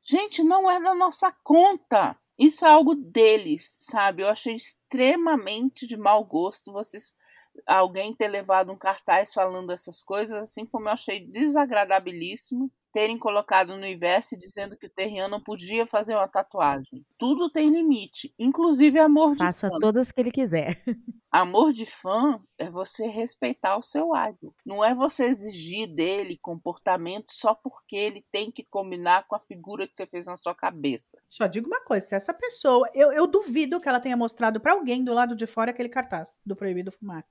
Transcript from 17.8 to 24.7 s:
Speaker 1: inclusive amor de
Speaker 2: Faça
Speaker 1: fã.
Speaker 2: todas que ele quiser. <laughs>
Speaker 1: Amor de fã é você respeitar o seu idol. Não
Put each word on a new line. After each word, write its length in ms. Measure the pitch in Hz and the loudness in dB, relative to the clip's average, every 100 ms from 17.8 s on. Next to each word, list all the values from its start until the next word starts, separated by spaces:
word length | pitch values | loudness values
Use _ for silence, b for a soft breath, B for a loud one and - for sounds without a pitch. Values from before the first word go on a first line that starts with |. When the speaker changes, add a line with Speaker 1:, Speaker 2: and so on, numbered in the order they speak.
| 320 240 196 - - _ | 2 0 -2 -14 -16 _
Speaker 1:
inclusive 600 | 240 277 339 269 294 285 | -2 2 2 6 6 8
amor 340 | 311 294 311 | 6 6 4
de 60 | 285 | 2
Speaker 2:
Faça 320 | 180 175 202 | -2 -2 -4
Speaker 1:
fã. 80 | 170 | 2
Speaker 2:
todas 320 | 214 214 254 | 2 2 0
que 80 | - | -2
ele 100 | 240 | -2
quiser. 520 | 269 247 165 147 170 | 0 0 0 -2 -6
<laughs> 380 | - 226 - - _ | -6 -8 -10 -20 _
Speaker 1:
Amor 420 | - 180 403 320 | 2 4 4 4
de 140 | 233 226 | 2 -6
fã 520 | - 185 214 285 226 _ _ | -8 -2 2 2 0 _ _
é 100 | 180 | -8
você 380 | 175 190 - 226 | -6 -8 -6 -6
respeitar 720 | 214 233 - 247 262 190 202 | -4 -6 -4 -6 -4 -2 -2
o 40 | |
seu 280 | - 285 330 | -2 -4 0
idol. 400 | 311 220 180 156 _ | 0 -2 -6 -20 _
Não 180 | - | -10